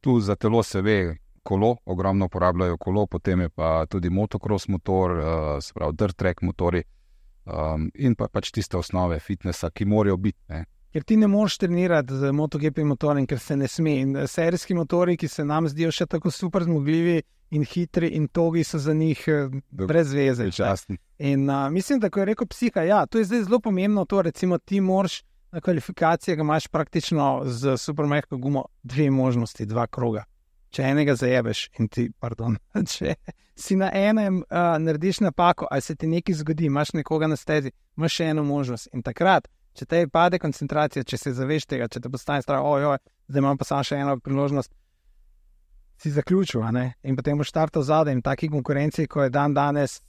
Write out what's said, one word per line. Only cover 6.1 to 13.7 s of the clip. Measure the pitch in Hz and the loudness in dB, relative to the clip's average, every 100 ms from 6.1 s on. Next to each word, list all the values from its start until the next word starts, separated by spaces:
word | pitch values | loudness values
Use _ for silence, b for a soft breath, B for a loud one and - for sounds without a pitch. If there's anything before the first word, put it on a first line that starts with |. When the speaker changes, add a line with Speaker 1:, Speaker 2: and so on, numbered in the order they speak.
| 85 | 0
Speaker 1:
track | 92 85 | -2 0
motorji, | 92 - 87 87 - - _ - - - - | -4 -2 0 0 -4 -16 _ -20 -20 -20 -10
ehm, | 78 78 78 78 | -6 -4 -2 -4
in | - 135 113 | 0 0 0
pa | 113 | -2
pač | 104 - | -4 -4
tiste | - 101 90 | -6 -4 -4
osnove | 85 92 90 80 | -4 -2 0 -2
fitnessa, | - 92 90 82 85 | -6 -6 -6 -4 -6
ki | - 101 | -2 0
morajo | 107 101 92 | 2 4 2
biti, | 101 - - | 0 -4 -10
ne. | 78 - _ - | -10 -10 _ -8
Speaker 2:
Ker | 156 | -8
ti | - 220 | 2 4
ne | 208 | 4
moreš | 202 214 - | 4 2 0
trenirati | 180 175 180 165 127 | -2 0 2 2 0
z | 135 139 | -2 0
moto | 143 151 147 | 0 0 0
G | 151 | -2
P | 143 | 0
motorjem, | 151 139 147 143 131 | 0 2 2 2 0
ker | 131 | -4
se | - 139 | -4 -2
ne | |
sme. | 135 | -2